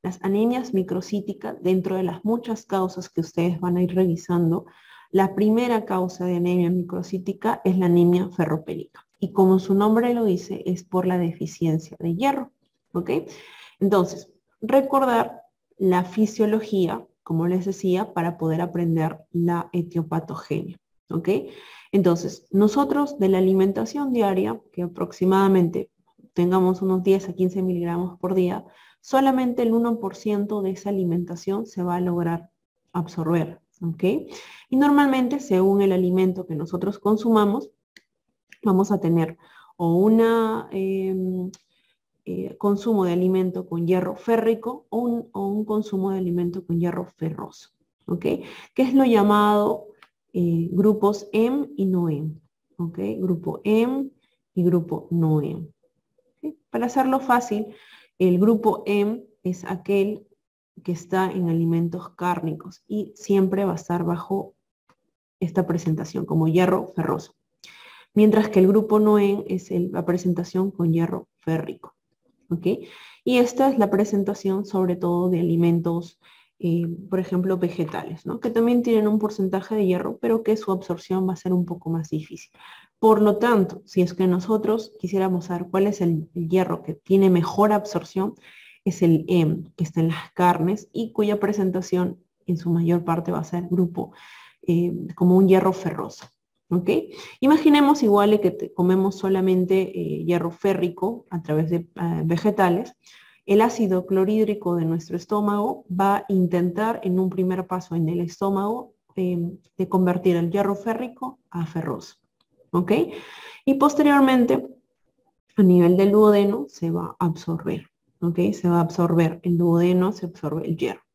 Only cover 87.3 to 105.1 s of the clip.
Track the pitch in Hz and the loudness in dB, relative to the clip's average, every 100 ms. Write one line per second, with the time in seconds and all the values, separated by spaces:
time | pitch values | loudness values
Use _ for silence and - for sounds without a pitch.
87.3 | 175 170 - 208 208 208 170 - 190 202 | 4 2 2 2 2 -2 -8 -6 -6 -6
88.3 | - - - - _ - 165 170 160 160 | -8 -20 -20 -20 _ -6 2 4 4 2
89.3 | 180 156 165 165 - 160 - 165 165 - | 2 2 -2 -8 -8 -4 0 -2 -2 -10
90.3 | - 170 - 175 208 - - 226 - 208 | 0 2 2 -2 -4 -6 -8 -6 -2 0
91.3 | 208 208 208 190 185 180 180 180 - _ | 0 -2 0 0 -2 -2 -2 -2 -6 _
92.3 | _ - 170 175 170 170 175 170 165 165 | _ -6 -4 0 0 2 0 0 -4 -2
93.3 | 175 160 175 175 180 175 175 - - - | -6 -4 -6 -2 0 0 -2 -10 -14 -20
94.3 | - - _ - 170 175 - - - 180 | -20 -20 _ -2 0 0 -4 -10 0 4
95.3 | 185 190 190 185 180 165 - - - - | 6 6 6 4 -2 -6 -8 -10 -14 -20
96.3 | _ _ _ _ 175 180 311 - - - | _ _ _ _ -2 0 -2 -2 -16 -20
97.3 | - 269 311 311 294 277 294 220 202 208 | 0 4 6 6 6 6 4 4 4 4
98.3 | 208 185 180 - - 180 190 190 196 190 | 4 2 -2 -10 0 2 4 2 -2 -2
99.3 | 190 185 185 180 190 185 180 160 151 160 | 0 2 2 2 0 0 -6 -6 -4 -2
100.3 | 175 170 170 196 185 175 170 196 233 _ | 0 -2 -2 -2 0 -2 -2 -6 -6 _
101.3 | 170 165 151 160 170 170 - 170 165 160 | -10 -2 -2 0 -2 -6 -6 -4 -2 -2
102.3 | 170 214 202 180 175 247 _ - - _ | 0 0 2 2 2 -4 _ -20 -20 _
103.3 | _ - 202 233 240 208 185 185 190 190 | _ 2 4 4 2 0 0 0 0 2
104.3 | 214 214 208 175 175 160 165 - | 2 0 -2 -2 -2 0 -2 -4